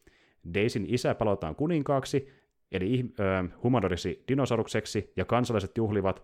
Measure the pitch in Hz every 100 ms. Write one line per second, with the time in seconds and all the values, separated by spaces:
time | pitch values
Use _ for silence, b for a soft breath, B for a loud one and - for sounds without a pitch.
0 | b b b b 85 92 117 123 85 123
1 | 151 117 110 98 80 78 156 165 139 135
2 | 127 139 B B B _ _ 92 92 127
3 | 123 - 95 95 90 - 120 123 113 113
4 | 92 - - 135 127 113 107 113 - 107
5 | - - 90 120 123 110 95 - 110 107
6 | 95 90